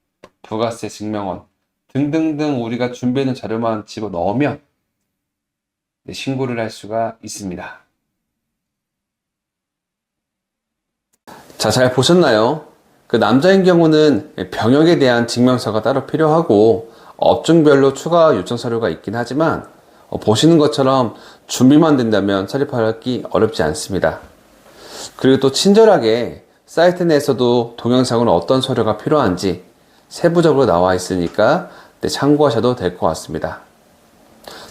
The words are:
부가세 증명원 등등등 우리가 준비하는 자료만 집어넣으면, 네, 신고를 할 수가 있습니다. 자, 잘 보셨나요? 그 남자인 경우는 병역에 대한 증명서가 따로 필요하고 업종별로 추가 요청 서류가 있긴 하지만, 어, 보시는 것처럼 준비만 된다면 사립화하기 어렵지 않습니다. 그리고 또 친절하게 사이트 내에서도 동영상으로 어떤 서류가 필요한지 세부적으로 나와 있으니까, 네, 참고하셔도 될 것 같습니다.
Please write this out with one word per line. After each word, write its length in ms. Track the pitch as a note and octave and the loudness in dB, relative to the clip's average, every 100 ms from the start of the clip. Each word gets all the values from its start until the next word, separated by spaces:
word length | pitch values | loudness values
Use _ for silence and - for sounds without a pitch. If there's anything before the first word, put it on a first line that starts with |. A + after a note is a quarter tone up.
| _ _ - _ | _ _ -20 _
부가세 480 | - A2 A2+ A2+ G#2 | -12 -4 -4 -6 -12
증명원 540 | - G#2+ G#2+ G2 F2 _ _ _ _ _ | -10 -8 -8 -8 -12 _ _ _ _ _
등등등 720 | C3 D3 D#3+ D#3+ D3 D3+ C3 | -4 -2 -2 -2 -2 -4 -4
우리가 280 | A2+ A#2+ B2 | -4 -4 -6
준비하는 420 | B2 B2+ B2+ C3+ | -4 -4 -2 -2
자료만 520 | B2 A#2+ A2+ A#2 G#2+ G#2 | -4 -6 -4 -4 -4 -8
집어넣으면, 760 | - G#2+ F2+ F2 A#2 C#3+ D3 _ _ _ _ _ _ _ _ _ _ _ _ _ _ | -10 -8 -4 -4 -2 -2 -4 _ _ _ _ _ _ _ _ _ _ _ _ _ _
네, 100 | - | -18
신고를 460 | - - C3+ C3 A#2 | -12 -8 -6 -4 -6
할 100 | A2 | -8
수가 480 | - G2+ A2+ A2+ - | -10 -8 -6 -6 -8
있습니다. 560 | A2 - G2 F2 - - _ _ _ _ _ _ _ _ _ _ _ _ _ _ _ _ _ _ _ _ _ _ _ _ _ _ _ _ _ _ _ _ _ _ - - - - | -16 -12 -10 -10 -14 -18 _ _ _ _ _ _ _ _ _ _ _ _ _ _ _ _ _ _ _ _ _ _ _ _ _ _ _ _ _ _ _ _ _ _ -20 -20 -20 -6
자, 140 | A2 | -2
잘 220 | B2 B2+ | 2 2
보셨나요? 720 | C3 B2+ F3+ D#3 G#2+ A#2 D#3 - _ _ _ - | 2 2 4 4 2 0 -2 -10 _ _ _ -4
그 80 | A#2 | -2
남자인 480 | G#2 B2+ F3+ G3 | 2 2 4 4
경우는 720 | F#3 E3+ D#3+ D#3 D3+ A2 - - F#2 | 4 4 4 4 4 2 -4 -12 -10
병역에 480 | - A2 C#3 E3 D#3 | -4 2 4 4 4
대한 280 | C3 A#2+ A#2 | 2 2 -2
증명서가 540 | A#2+ B2 B2 A#2 G#2+ | 0 2 2 -2 -4
따로 240 | A#2+ C3+ C3 | -2 -4 -4
필요하고 840 | D3 D#3 D#3+ D#3+ G#2 A2+ A2+ - - - - | -2 2 2 2 4 4 2 -4 -20 -20 -2
업종별로 760 | - A2+ - E3 D3+ C#3 C3+ | 0 0 2 4 6 4 2
추가 420 | C3+ D#3+ E3+ D#3+ A#2 | 0 -2 2 2 2
요청 220 | F2 A#2+ | -4 -6
서류가 320 | B2 A#2 G#2+ | -6 -4 -4
있긴 260 | D#2+ - A2+ | -6 -8 -8
하지만, 500 | A#2+ C3+ D#3+ E2 - - _ _ - | -6 -2 -2 -2 -8 -20 _ _ -12
어, 100 | - | -6
보시는 380 | - G#2+ D#3 E3+ | -2 2 4 4
것처럼 580 | C#3+ - C3 C3+ A2+ - - - - | 2 0 0 2 0 -6 -20 -20 -12
준비만 480 | - B2+ D3+ E3 C#3 | 2 4 6 4 2
된다면 520 | A2+ G#2 G2+ G2 F#2+ | 2 0 0 -2 -2
사립화하기 760 | C#3 C3+ B2 A2 A2 B2+ A#2 - | -4 -4 -2 -2 -4 -6 -6 -4
어렵지 340 | F2 G#2+ - | 0 0 0
않습니다. 560 | D#2 D2+ - F#2 D#2+ D#2 - _ _ _ _ - - - - - | -4 -4 -6 -2 -2 -4 -16 _ _ _ _ -20 -20 -18 -18 -2
그리고 240 | C3 C3+ | 2 2
또 120 | C3+ | 2
친절하게 920 | C3 F#3+ G3+ A3 F3 A2+ A#2 G2+ D2 _ _ _ | 0 2 6 6 4 2 -2 -4 -12 _ _ _
사이트 380 | - F3+ F3+ | 0 2 2
내에서도 720 | E3+ D3 C#3+ A#2+ B2 A#2+ A#2 - | 0 0 0 0 2 0 -2 -6
동영상으로 560 | A#2 B2+ B2+ A#2 A#2 | 0 0 2 0 2
어떤 280 | E2+ - C3 | 2 2 -2
서류가 360 | C3 A#2+ G#2+ G#2+ | 0 -2 -2 -2
필요한지 640 | - D3+ A2+ F2 G2 F2 - _ _ _ _ | -2 0 0 -2 -4 -6 -12 _ _ _ _
세부적으로 580 | - E3+ E3+ E3 C3+ A#2+ | -2 0 2 2 2 2
나와 300 | E2+ F#2 F#2 | 2 2 0
있으니까, 760 | - F#2 E2+ - A2 E3+ - - - _ | -2 -4 -4 0 0 0 -4 -20 -20 _
네, 60 | - | -6
참고하셔도 640 | - C#3 D3 D3 A#2+ A#2+ B2 | -2 0 2 2 0 -2 -2
될 220 | F2+ F2+ | -4 -2
것 100 | F#2 | -4
같습니다. 520 | D#2+ - D#2 - - - _ _ _ _ _ _ _ - - - | -4 -8 -8 -8 -12 -20 _ _ _ _ _ _ _ -20 -20 -18